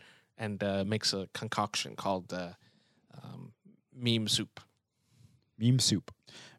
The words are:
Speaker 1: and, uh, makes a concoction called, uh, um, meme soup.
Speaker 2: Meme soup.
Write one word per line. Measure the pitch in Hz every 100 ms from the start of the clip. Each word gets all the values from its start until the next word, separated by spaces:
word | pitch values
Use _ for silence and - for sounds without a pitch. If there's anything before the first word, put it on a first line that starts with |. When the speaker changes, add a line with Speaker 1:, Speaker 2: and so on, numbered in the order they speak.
| - - _ -
Speaker 1:
and, | 110 101
uh, | 101 98
makes | 98 107 -
a | 98 92
concoction | - 113 - 104 - - -
called, | 101 95 90
uh, | 90 87 90 _ _ _ _ _ -
um, | 120 123 87 - - - _ 131
meme | 120 113 107
soup. | - - - - _ _ _ _ _ - _ _ -
Speaker 2:
Meme | 117 131
soup. | - 101 - - - - -